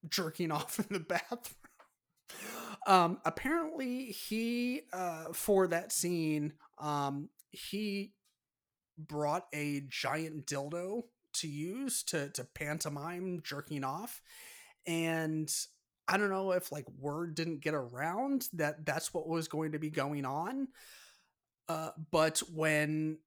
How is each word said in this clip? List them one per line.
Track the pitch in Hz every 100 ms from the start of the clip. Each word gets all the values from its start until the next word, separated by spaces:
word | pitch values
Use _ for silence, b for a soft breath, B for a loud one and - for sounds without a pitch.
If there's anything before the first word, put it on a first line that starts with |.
| 160
jerking | - 165 - 170
<laughs> |
off | 147 - -
in | 208
the | 196
bathroom. | 160 175 - 240 - - - _ - _ _ _ _ B B B B 214 -
Um, | 185 170 190
apparently | 160 - 269 330 311 320 262 247 262
he, | 196 - 214 233 240 247 254 -
uh, | 180 180 160 165
for | 165 - 196 185
that | 170 -
scene, | - 175 175 156 151 147 147 B -
um, | 151 147 139 139 147 _ -
he | - - 196 214 202 202 _ _ _ _ _ _ _ _ -
brought | 156 151 147 160 185
a | 151 147 143 139
giant | - 127 151 160 156 -
dildo | 139 143 170 180 226 233 _ _ -
to | 160
use | 147 160 220 269 -
to, | - 165 139
to | 143
pantomime | - - 147 156 156 147 151 175 185 180
jerking | - 143 - 147 135
off. | 147 233 - B B B B B B -
And | 165 165 165 160 156 151 - - _ _ _ -
I | 190
don't | 202
know | 190 196
if, | 180 -
like, | 151 131 139
word | 139 147 170 156
didn't | 165 156
get | 151 151
around | 123 123 151 190 269 269 -
that | 170 151 160 156
that's | 147 -
what | 170 156
was | 165 160
going | 156 160
to | 156
be | 151
going | 151 139 147 135
on. | 139 180 262 269 B B B B B B B _ _ -
Uh, | 160 160 - 160
but | 165 160 160 -
when | 160 156 151 151 156 156 156